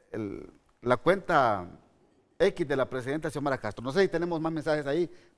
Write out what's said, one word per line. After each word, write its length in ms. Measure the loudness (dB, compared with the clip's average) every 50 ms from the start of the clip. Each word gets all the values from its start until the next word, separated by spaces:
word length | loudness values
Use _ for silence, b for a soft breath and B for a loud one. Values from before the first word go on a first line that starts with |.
| _ _ -8
el, 380 | -6 -6 -6 -6 -8 -12 -16 -18 _ _ _ _ _
la 160 | 0 0 0
cuenta 720 | 2 4 2 2 2 2 2 4 4 4 4 2 0 -4 -8 -14 -18 _ _ _ _ _ _ _ _ _ _ _ 0
X 280 | 0 2 2 0 -2
de 100 | 0 0
la 120 | 0 0 0
presidenta 420 | -2 -6 -4 -4 -4 -4 -4 -6
Xiomara 280 | -4 -4 -2 -2 -2 -2
Castro. 260 | -4 -6 -8 -6 -6
No 80 | -2 2
sé 100 | 2 2
si 60 | 4
tenemos 320 | 2 0 -2 -2 -2 -2
más 120 | -2 -2 -4
mensajes 340 | -2 0 0 0 0 0
ahí. 240 | 0 0 0 0 -2 B B B B B